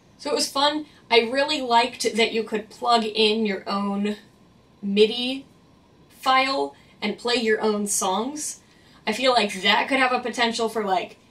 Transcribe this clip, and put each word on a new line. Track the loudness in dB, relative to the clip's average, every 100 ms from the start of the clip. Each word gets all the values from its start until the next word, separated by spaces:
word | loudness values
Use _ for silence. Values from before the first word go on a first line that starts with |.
| _ -12
So | -4
it | -2
was | -2
fun. | 0 0 0 -6 -14 2
I | 2
really | 2 0 0 -2
liked | 2 2 2 -2 -4
that | 0 0
you | 0
could | -4 -6 -8
plug | -6 0 2
in | 2 2 2 2
your | -2 -4 -4
own | -4 -2 -2 -4 -6 -12 _ _ _ _ _
midi | -2 4 4 2 -4 -6 -10 _ _ _ _ _ _ -8
file | 2 2 2 0 -4 -8 -20 -8
and | -6 -4
play | -2 0
your | 2 2
own | 2 0 -2
songs. | -2 0 -2 -2 -6 -10 -12 _ _ -20 -12 -6
I |
feel | 0 2
like | 4 2 -2
that | 0 2 2
could | 0
have | 2
a | 0
potential | -4 -2 -2 0 -2
for, | -2
like, | -2 -2 -2 -12 _